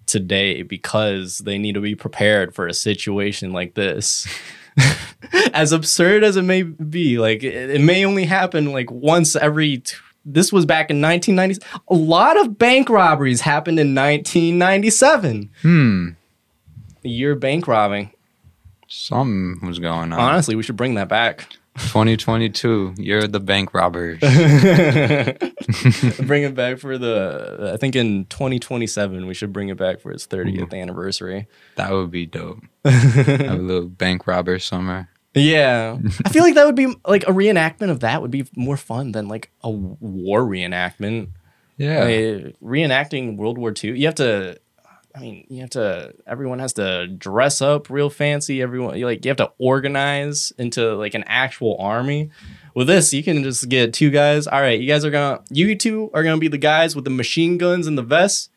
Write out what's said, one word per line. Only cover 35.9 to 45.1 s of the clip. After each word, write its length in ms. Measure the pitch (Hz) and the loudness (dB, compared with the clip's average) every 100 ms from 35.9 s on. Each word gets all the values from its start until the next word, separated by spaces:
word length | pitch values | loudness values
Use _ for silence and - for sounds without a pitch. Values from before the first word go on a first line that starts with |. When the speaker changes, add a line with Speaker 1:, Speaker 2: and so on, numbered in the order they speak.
| 117 107 - | -4 -4 -2
Speaker 1:
I 40 | - | 0
feel 160 | 311 | 4
like 100 | 349 | 6
that 100 | 294 | 8
would 120 | 294 254 | 6 6
be, 180 | 262 - | 0 -2
like, 200 | - 196 | 0 2
a 80 | - | 2
reenactment 580 | 190 202 185 160 - 202 | 2 4 4 0 -2 -4
of 100 | 135 | -2
that 220 | 117 147 | -2 -2
would 80 | 120 | -4
be 160 | 139 131 | -6 -6
more 220 | - 127 143 | -6 -4 -4
fun 340 | - 117 135 | -6 -8 -6
than, 160 | 110 101 | -6 -8
like, 240 | 110 - _ | -10 -14 _
a 80 | 117 | -8
w-, 240 | 107 92 - | -6 -8 -10
war 460 | 110 95 92 104 | -10 -8 -2 0
reenactment. 840 | 123 95 90 90 90 - 101 113 92 - _ _ _ - | 0 -2 -4 -4 -4 -6 -6 -6 -8 -16 _ _ _ -8
Speaker 2:
Yeah. 280 | 143 156 | -4 0
Speaker 1:
Like, 520 | 117 113 113 101 73 - | 0 0 0 -4 -10 -16
reenacting 760 | 110 139 156 131 147 143 123 104 | -6 -2 0 0 -2 -6 -8 -6
World 220 | 107 120 | -6 -4
War 140 | 117 | -6
Two, 240 | 107 107 127 | -6 -8 -2
you 100 | 151 | -2
have 80 | 160 | 0
to, 400 | 127 101 95 80 _ _ _ _ _ | 0 0 -4 -12 _ _ _ _ _